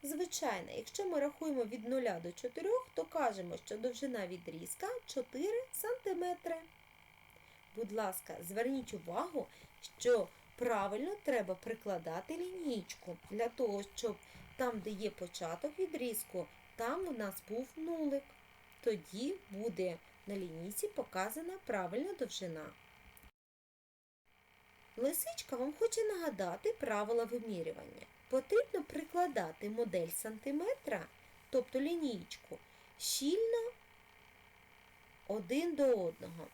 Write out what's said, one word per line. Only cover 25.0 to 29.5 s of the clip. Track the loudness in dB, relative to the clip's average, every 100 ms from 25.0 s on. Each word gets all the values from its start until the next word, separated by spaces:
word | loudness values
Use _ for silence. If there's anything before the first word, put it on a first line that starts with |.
| 2 2 -2 -4 -4 0
вам | 0 4
хоче | 4 4
нагадати | 2 4 0 0 -2 0 0
правила | 0 2 2 4 4
вимірювання. | 4 0 -2 -2 -2 -4 -10 -14 -18 -20 2
Потрібно | 2 6 4 6 0
прикладати | -2 -4 -2 4 4 4 -2